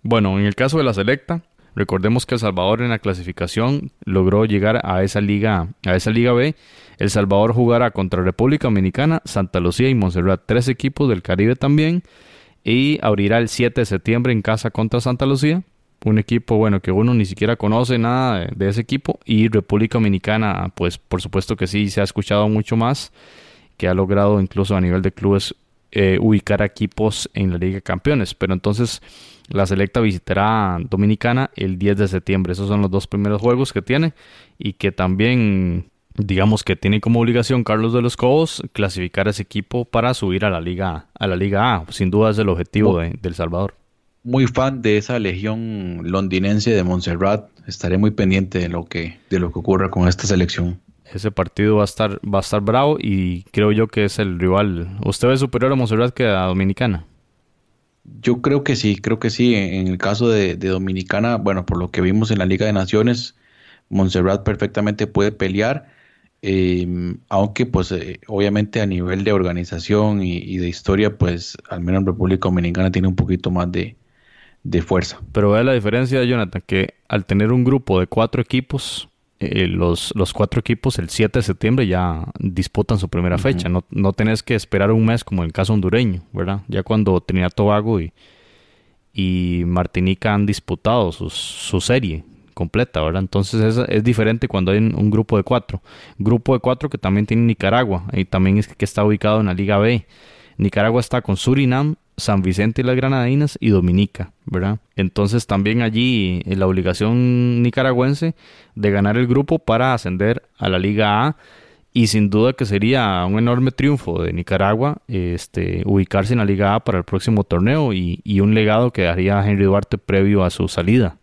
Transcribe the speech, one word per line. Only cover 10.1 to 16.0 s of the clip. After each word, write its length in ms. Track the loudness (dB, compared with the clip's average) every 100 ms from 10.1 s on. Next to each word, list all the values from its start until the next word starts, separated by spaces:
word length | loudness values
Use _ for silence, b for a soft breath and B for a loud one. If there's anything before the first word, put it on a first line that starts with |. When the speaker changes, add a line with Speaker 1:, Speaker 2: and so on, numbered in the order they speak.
| 0 0 0 0
Speaker 1:
tres 220 | 0 0
equipos 420 | -2 -4 -2 -2
del 140 | -2
Caribe 320 | -2 0 2 2
también, 480 | 2 2 2 -2 -6 b b b b b -2
y 320 | 2 2 0
abrirá 380 | 0 2 2 2
el 100 | 0
siete 320 | 0 0 0
de 40 | -2
septiembre 460 | -2 0 0 2
en 100 | 0
casa 300 | 0 -2 -2
contra 300 | -2 -2 0
Santa 240 | -2 -2 0
Lucía, 380 | 2 2 0 -4 _ _ _